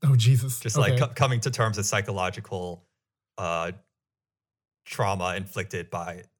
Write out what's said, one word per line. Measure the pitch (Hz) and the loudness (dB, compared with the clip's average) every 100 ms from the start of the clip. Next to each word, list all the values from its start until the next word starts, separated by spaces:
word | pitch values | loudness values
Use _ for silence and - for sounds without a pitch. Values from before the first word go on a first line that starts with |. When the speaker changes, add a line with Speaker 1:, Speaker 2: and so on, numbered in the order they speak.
Speaker 1:
Oh, | 143 127 | 4 6
Jesus. | 113 127 131 - | 6 4 2 -6
Speaker 2:
Just, | 113 143 | -2 2
like, | 101 | 4
Speaker 1:
Okay. | 123 | 4
Speaker 2:
co-, | 143 | 2
coming | - 135 117 | 0 0 0
to | 135 | -2
terms | 123 110 104 | 0 0 0
with | 98 | 0
psychological, | 104 101 98 90 90 101 95 90 87 _ _ _ _ _ - | -2 -2 -2 -4 -4 -8 -8 -8 -10 _ _ _ _ _ -8
uh, | 87 85 87 95 _ _ _ _ _ _ _ _ _ _ - | -4 -2 -4 -8 _ _ _ _ _ _ _ _ _ _ -12
trauma | - 101 98 90 92 | -2 -2 0 -2 -4
inflicted | 92 98 92 90 85 | -6 -8 -6 -8 -8
by | 87 85 87 - _ | -8 -8 -10 -14 _